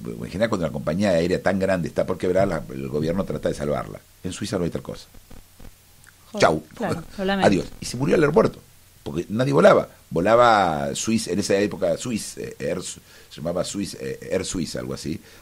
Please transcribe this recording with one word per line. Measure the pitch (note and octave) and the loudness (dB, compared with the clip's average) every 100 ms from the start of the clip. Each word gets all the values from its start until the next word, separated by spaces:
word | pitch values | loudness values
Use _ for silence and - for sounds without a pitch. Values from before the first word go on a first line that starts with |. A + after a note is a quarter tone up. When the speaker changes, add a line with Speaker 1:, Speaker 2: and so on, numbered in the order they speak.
| A1+ | -6
Speaker 1:
en | A1+ A#1 | -10 -8
general | F2+ A2+ | -2 0
cuando | G#2+ D#2 | 0 -2
una | |
compañía | C2 C2+ E2+ G2+ | -2 -2 0 2
aérea | E2+ F2 E2+ | 4 2 2
tan | F2+ F#2+ | 2 2
grande | F#2+ F#2 E2 | 2 0 0
está | - - | -2 -2
por | F2+ | -2
quebrar, | F#2 F#2 G2 | 2 2 2
la, | D#2+ - | 0 -6
el | C2+ C2+ | -8 -6
gobierno | D2 D#2 F#2 | -2 -2 -2
trata | F2+ D2+ F2 | -2 -2 -2
de | C#2+ | -2
salvarla. | D2 C#2 A1 G1+ - - F2+ | -2 -2 -4 -12 -18 -12 -10
En | |
Suiza | F2 G2+ G2 | -8 -4 -2
no | E2+ | -2
hay | |
tal | D#2 | -4
cosa. | - - - - - - - - - - _ - - - - | -8 -14 -16 -20 -20 -20 -20 -20 -20 -20 _ -20 -20 -20 -12
Speaker 2:
Joder, | G#3+ | 4
Speaker 1:
Chau. | G#3+ D#3+ - - | 4 4 -4 -6
Speaker 2:
claro, | G#3 E3+ - - | -4 -4 -8 -4
lo | F#3+ | -2
lamento. | G3 G3+ | 2 4
Speaker 1:
Adiós. | F#3 - - | 2 0 -10
Y | - | -10
se | A#2+ | -4
murió | D3 - | 2 4
el | |
aeropuerto, | D3 E3+ - - - - - - | 4 4 4 0 -16 -20 -20 -14
porque | - D2 - | -8 -6 -4
nadie | G#2 C3+ | -2 2
volaba. | C#3 F#3 A2+ - - - | 6 6 6 2 -8 -4
Volaba | D#2+ F#2+ A#2 A#2+ G#2+ F#2 D2 C#2+ | 0 4 6 8 6 4 2 -2
Swiss, | C2 - A2+ G2 | -4 -2 -2 0
en | F2+ | -2
esa | F#2+ G2+ | 0 2
época | G2+ F2 F2+ D#2+ | 0 0 -2 0
Swiss, | B2 G#2+ - - | -2 -6 -6 -10
eh, | A1+ - | -12 -6
Air | C#2 F2+ | -6 -6
Su-, | - - - - - | -8 -14 -20 -20 -20
se | - | -8
llamaba | D#2+ F2 | -4 -4
Swiss, | - G2+ G2+ - | -4 -6 -6 -8
eh, | C2+ - - | -10 -10 -4
Air | F#2 | -4
Suisse, | - F#2 D2 - | -2 -4 -4 -6
algo | B1+ | -8
así, | C2+ - - - - | -8 -6 -8 -10 -20